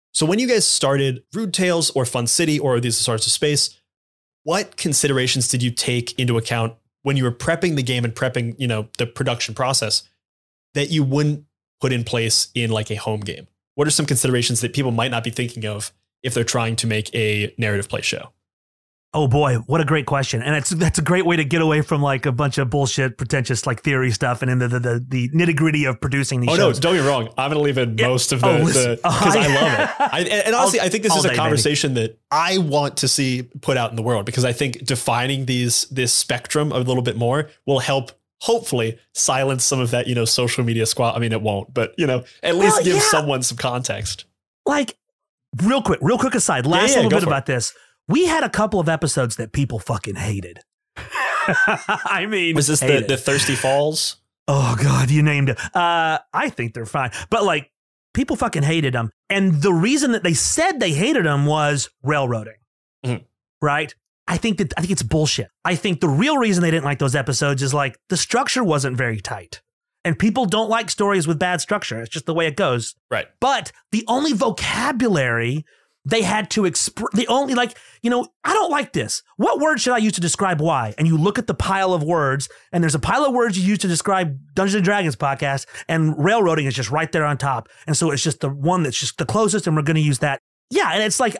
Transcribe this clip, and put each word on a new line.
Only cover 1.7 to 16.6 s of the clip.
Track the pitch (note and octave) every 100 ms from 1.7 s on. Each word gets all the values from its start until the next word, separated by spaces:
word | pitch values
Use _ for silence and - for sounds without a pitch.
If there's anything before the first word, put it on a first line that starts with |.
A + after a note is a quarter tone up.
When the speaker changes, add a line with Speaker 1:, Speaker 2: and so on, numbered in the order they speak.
| E3+ D#3
Speaker 1:
or | C#3 B2
Fun | B2 A#2+
City | - D#3+ D3+
or | C#3+ B2
these | A#2+ A2+
sorts | - A2 -
of |
space, | - D3+ C#3+ - - _ _ _ _ _ _
what | D#3 F#3 - -
considerations | E3+ C#3 D3 C3 B2+ C3+ A#2
did | B2+
you | B2
take | A#2 - B2 A#2+ -
into | B2 A#2
account | A2+ A#2 A2+ A#2 _ _
when | C#3 C#3
you | B2
were |
prepping | A#2+ - E3 F#3 D3
the |
game | B2+ B2 A#2+
and | A2+
prepping, | C3 B2 A#2 A2+
you | B2
know, | A2 G#2 -
the | A#2
production | - C3+ A#2 -
process | A2 C3 C3 G#2+ - - _ _ _ _ _ _ C#3+
that | C#3+
you | D#3
wouldn't | C3+ C#3+ D3+ D3 - _ _ _
put | C3
in | B2
place | A#2 A#2+ A2+ - - A#2+
in, | A2+
like, | A2 G#2+
a | G#2+
home | A2 G#2+
game? | G2+ - - _ _ -
What | D3+
are |
some | D3 D3
considerations | B2 C3 B2 A#2+ A#2
that | A#2+
people | - C3
might | A#2 B2
not | A#2
be | A#2
thinking | A2+ A#2+ A2+ G#2+
of | G#2 - - _ _
if | C3
they're | A#2+
trying | A#2 B2